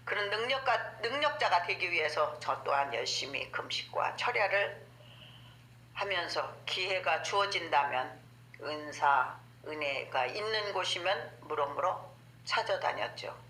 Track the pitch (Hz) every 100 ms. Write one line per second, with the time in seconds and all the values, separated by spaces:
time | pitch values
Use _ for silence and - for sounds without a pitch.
0 | - - 202 214 240 269 262 226 - -
1 | 233 269 294 - 220 180 175 185 175 170
2 | 151 156 151 - - 131 - 139 139 113
3 | 131 - 131 139 127 - - - - -
4 | - - - 240 196 196 202 - - -
5 | - - - - - - - - - -
6 | 202 185 165 165 131 123 - 185 185 185
7 | 185 160 - 202 196 196 165 151 135 127
8 | 127 - - - - - 135 151 151 143
9 | 147 139 127 - - - - 151 143 135
10 | - 143 127 208 214 220 208 190 180 185
11 | 175 208 160 - - 151 143 143 180 -
12 | - - - - - - 220 190 - -
13 | - - - - -